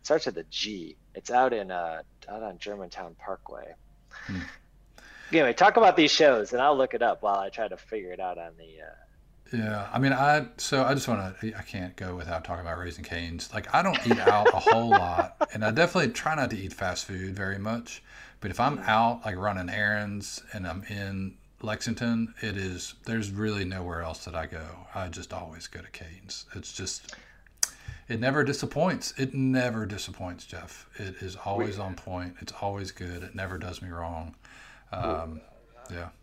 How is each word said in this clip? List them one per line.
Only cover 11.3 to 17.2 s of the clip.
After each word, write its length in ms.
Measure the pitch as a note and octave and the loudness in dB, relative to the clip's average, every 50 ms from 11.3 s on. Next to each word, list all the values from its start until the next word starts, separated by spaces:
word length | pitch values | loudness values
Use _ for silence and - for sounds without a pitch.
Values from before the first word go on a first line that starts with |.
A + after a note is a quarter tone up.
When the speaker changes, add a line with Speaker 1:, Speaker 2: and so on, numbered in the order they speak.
| F#2 - | -6 -6
Speaker 2:
I 200 | - A2 G#2 G#2+ | -8 -6 -6 -8
can't 320 | G#2+ - - G2 F#2 F#2 F#2 | -12 -10 -8 -8 -8 -8 -8
go 180 | - G2 F#2 F2+ | -8 -8 -6 -6
without 280 | F2+ E2 F#2 F2 D#2+ D#2 | -6 -6 -4 -6 -6 -4
talking 200 | - F2 E2+ F2+ | -6 -8 -6 -6
about 140 | E2+ E2 E2 | -6 -6 -6
Raising 260 | F2 F2 D#2+ - D#2+ | -6 -8 -10 -10 -10
Cane's. 480 | - E2+ E2+ E2+ E2+ E2 E2+ - - - | -8 -6 -6 -6 -6 -6 -8 -10 -8 -8
Like, 180 | G#2+ - - - | -8 -4 2 2
I 80 | D3+ | 4
don't 220 | F3+ G3 - - - | 4 4 0 0 4
eat 120 | A#2+ A#2 - | 4 4 6
out 340 | - - G#3+ G#3 G#3 A#4 | 6 6 6 8 8 8
a 60 | - - | 6 6
whole 300 | - - A3 A3+ A#3 A#3+ | 6 6 6 6 6 6
lot, 460 | - - F3+ F3+ - - - - - - G3+ - | 6 6 6 4 2 2 0 0 0 -2 -2 -2
Speaker 1:
<laughs> 60 | - | 0
Speaker 2:
and 100 | G#2+ G#2+ | 0 2
I 60 | G#2+ | 2
definitely 420 | A2 C#3 E3 E3+ - F#3 D#3 A#2+ | 6 6 4 6 6 4 2 2
try 220 | A2+ - - D#3 D#3 | 0 0 -2 0 0
not 160 | D3+ C3 G2+ | 2 0 0
to 60 | A#2 | -2
eat 160 | G2 F#2+ F#2 | -4 -6 -8
fast 320 | - - G2 F2+ F2 - - | -6 -4 -4 -2 -2 -4 -6
food 320 | - G2+ F#2 | -6 -6 -6